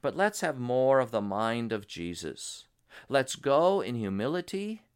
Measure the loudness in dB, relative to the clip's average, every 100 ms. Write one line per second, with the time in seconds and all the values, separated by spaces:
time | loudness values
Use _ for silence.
0 | -4 2 0 2 -4 -2 0 4 6 4
1 | 4 0 0 0 0 0 -2 -4 -6 -10
2 | -8 -6 -10 -10 -12 -14 -20 _ _ -20
3 | -2 0 0 -2 2 4 6 2 0 -2
4 | -2 -2 -2 -2 -4 -6 -6 -10 _